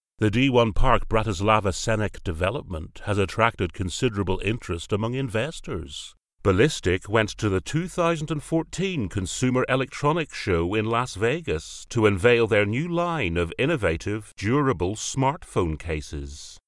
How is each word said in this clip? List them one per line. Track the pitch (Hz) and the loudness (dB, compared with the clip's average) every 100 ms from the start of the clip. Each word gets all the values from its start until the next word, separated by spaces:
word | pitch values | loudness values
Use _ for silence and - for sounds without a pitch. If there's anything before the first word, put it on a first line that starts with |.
| _ - | _ -2
the | 110 | 2
D | 113 139 | 4 4
one | 120 117 | 6 4
Park | - 131 113 - | 6 6 6 4
Bratislava | 110 107 90 101 107 101 | 0 0 0 2 4 2
Senek | - - 110 101 - | -2 0 0 -2 -4
development | - 80 92 117 - 82 80 - - | -6 -2 -2 -2 -6 -10 -10 -10 -4
has | 104 | 0
attracted | 92 - 113 - 92 | 0 2 2 2 -4
considerable | - 90 - 127 101 90 80 | -4 -6 -2 -2 0 -2 -2
interest | 98 117 - 85 - | -2 -4 -4 -8 -4
among | 101 110 | -2 -2
investors. | 127 131 107 139 - - 101 76 - - - _ _ | -4 -4 -2 -4 -6 -8 -8 -8 -12 -14 -18 _ _
Ballistic | 101 92 147 - 92 92 - | 2 4 4 2 -2 -2 0
went | 110 107 | 0 0
to | - 110 | -2 0
the | 95 | 0
two | - 151 175 | 0 -4 -4
thousand | - 170 170 151 | -2 0 0 -4
and | 156 | -6
fourteen | - 165 160 - 190 170 98 | -2 -2 -2 -4 -4 -2 -2
Consumer | 104 90 - 127 127 123 | -4 -4 -2 0 2 2
Electronics | 127 127 - 147 170 156 - | 0 -2 -2 0 0 -2 -6
Show | - 85 85 107 | 0 2 2 0
in | 107 | 0
Las | 117 127 95 | 0 -2 0
Vegas | 110 160 160 78 - - - | 0 0 -2 -4 -6 -14 -6
to | 117 107 | 4 4
unveil | 98 117 120 113 | 6 6 6 4
their | 104 104 | 4 2
new | 117 175 | 0 -2
line | 170 175 165 95 85 | -2 -2 -2 0 0
of | 82 - | -2 0
innovative, | 135 160 92 82 - 107 107 - | 0 0 0 -2 -4 -6 -8 -6
durable | 101 139 135 92 90 110 | 0 2 2 0 -2 -2
smartphone | - - 131 160 - 110 87 76 | -4 0 0 0 -4 -2 0 -2
cases. | - 78 - 73 69 71 - - | -4 -6 -6 -10 -10 -12 -16 -20